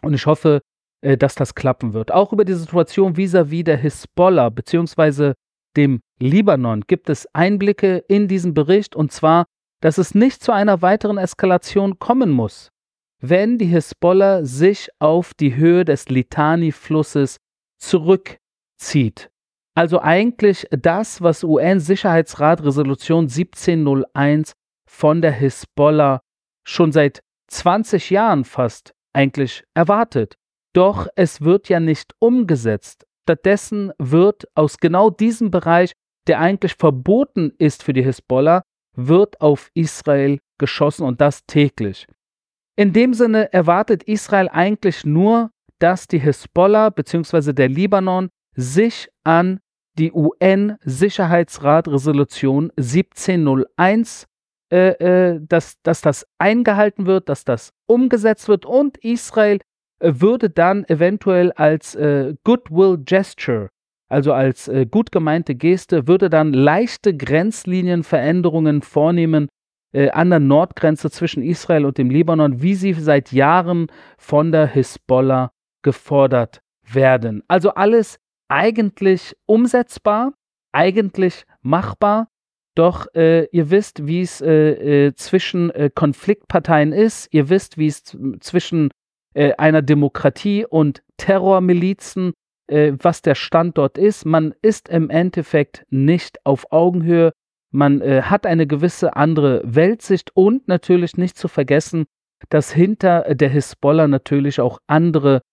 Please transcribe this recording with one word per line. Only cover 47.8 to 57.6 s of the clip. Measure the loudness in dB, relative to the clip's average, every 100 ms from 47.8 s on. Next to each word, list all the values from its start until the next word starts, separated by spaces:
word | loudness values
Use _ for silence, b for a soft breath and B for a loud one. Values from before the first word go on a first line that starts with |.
| 0 0 0 -4 -6 _ _ -10
sich | -4 0 0 -2 -18 _
an | 0 2 2 -4 _ _ _ -4
die | -4
U-N-Sicherheitsrat-Resolution | 0 -2 2 2 2 0 -4 -10 -2 -2 0 0 0 0 -4 0 2 2 -2 0 0 -2 -2 -2 -2 -4 -6
siebzehn | -2 -2 -2 -6 -4 0
null | 0 0 -4 0
eins, | 0 0 -4 -10 -20 _ _ _ _
äh, | 2 2 2 0 2 2
äh, | -2 -2
dass, | -2 -2 -8
dass | -4 -2
das | -2 -4 -10 _
eingehalten | 0 2 0 2 0 -2 -2
wird, | -2 -2
dass | -8
das | -4 -6